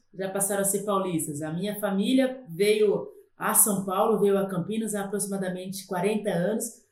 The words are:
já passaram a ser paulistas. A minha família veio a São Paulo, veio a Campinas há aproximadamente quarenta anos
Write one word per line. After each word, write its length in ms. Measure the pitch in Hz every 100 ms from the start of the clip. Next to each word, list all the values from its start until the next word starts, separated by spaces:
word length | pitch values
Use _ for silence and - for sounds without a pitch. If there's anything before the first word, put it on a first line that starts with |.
| _
já 160 | 196 190
passaram 320 | 196 196 202
a 40 | 196
ser 180 | 196
paulistas. 580 | 208 196 185 165 160 143
A 120 | 156
minha 260 | 165 202 202
família 580 | 208 196 226 262 262 - -
veio 580 | 165 202 214 208 175 - - - -
a 160 | 190
São 320 | 214 220 196 190
Paulo, 340 | 185 220 208
veio 180 | 202 196
a 80 | 196
Campinas 480 | 180 165 220 220
há 120 | 202 196
aproximadamente 840 | 202 196 196 185 180 185 190 -
quarenta 420 | 180 196 214 202
anos 540 | 170 180 226 - - _